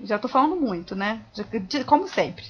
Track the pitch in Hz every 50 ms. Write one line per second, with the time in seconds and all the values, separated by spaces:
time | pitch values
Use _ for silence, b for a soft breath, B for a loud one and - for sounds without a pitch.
0 | 226 196 214 208 254 247 - 262 277 311 370 349 285 220 185 170 180 - 196 190
1 | 196 208 226 220 214 - _ 208 208 - 214 226 185 - 285 285 254 - 294 294
2 | 381 370 - - 165 131 - - -